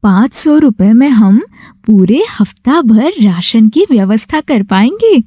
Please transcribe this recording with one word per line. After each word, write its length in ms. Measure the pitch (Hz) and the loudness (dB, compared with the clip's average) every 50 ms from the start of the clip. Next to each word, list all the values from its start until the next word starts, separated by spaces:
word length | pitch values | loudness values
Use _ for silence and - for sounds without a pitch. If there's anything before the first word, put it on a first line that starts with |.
| - | 0
पाँच 300 | 208 190 190 226 269 - | 0 0 0 -2 -2 -4
सौ 240 | - - 311 294 | -4 -2 0 0
रुपए 360 | 311 302 277 214 _ 185 202 226 | 2 2 0 0 _ 0 2 2
में 160 | 233 269 294 | 2 2 2
हम 300 | 269 214 220 190 196 233 381 480 - - - - _ _ _ | 2 2 2 2 2 0 0 -4 -16 -20 -20 -20 _ _ _
पूरे 380 | - 220 196 185 175 214 294 427 466 - - | 0 0 2 2 2 0 -2 -2 -6 -4 -4
हफ्ता 420 | 208 - - _ _ 240 277 339 | -4 -4 -4 _ _ -2 0 0
भर 300 | 311 226 220 214 247 311 403 359 | 2 2 2 2 0 -2 -2 0
राशन 480 | 214 208 175 170 175 - - 226 220 220 | 0 0 0 -2 -6 -2 0 0 0 2
की 160 | 220 294 392 415 | 0 0 -2 0
व्यवस्था 500 | 277 220 190 190 214 226 - _ - 311 | 0 -2 0 0 -2 -4 -4 _ -6 -8
कर 220 | 311 - 302 220 196 | -4 -4 -4 -4 -2
पाएंगे। 600 | 202 214 190 208 247 359 440 466 453 403 262 220 | -2 -2 0 0 0 -2 -2 0 0 0 0 0